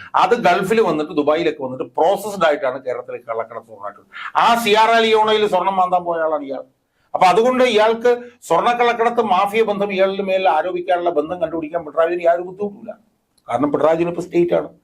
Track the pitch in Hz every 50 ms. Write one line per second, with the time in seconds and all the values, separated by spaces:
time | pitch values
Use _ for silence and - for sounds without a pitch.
0 | - - - 135 175 196 233 247 180 180 175 196 196 190 226 220 220 180 156 151
1 | 151 156 180 151 143 147 151 165 170 160 151 - 135 127 127 131 139 131 - -
2 | 156 175 196 190 196 214 202 196 165 156 147 147 143 127 131 139 135 127 120 120
3 | 120 - 123 113 - 120 113 113 110 113 113 110 113 113 110 98 101 101 98 -
4 | _ _ - - - - - 147 170 214 233 233 226 208 202 214 220 220 233 226
5 | 226 220 220 220 214 220 214 214 208 208 185 180 175 190 190 190 185 180 180 180
6 | 175 170 170 165 160 160 156 147 143 135 135 127 - - _ _ _ _ _ _
7 | _ _ - - 185 185 175 208 226 254 254 254 254 247 220 208 214 226 226 226
8 | 233 247 240 240 240 - - _ - - 165 170 190 233 240 240 240 240 226 226
9 | 226 233 233 247 226 208 185 180 202 202 202 226 220 214 202 196 202 202 196 185
10 | 190 196 196 196 202 190 190 190 190 185 160 156 156 185 180 180 - 190 180 175
11 | 175 170 156 147 151 156 180 180 170 156 160 165 160 151 170 170 156 147 139 156
12 | 165 170 180 175 170 170 170 175 180 185 185 196 208 202 202 - - - - -
13 | _ _ _ _ _ _ _ _ _ - 117 120 143 147 143 151 143 156 165 165
14 | 170 170 170 175 - - - 170 175 170 175 160 151 - - _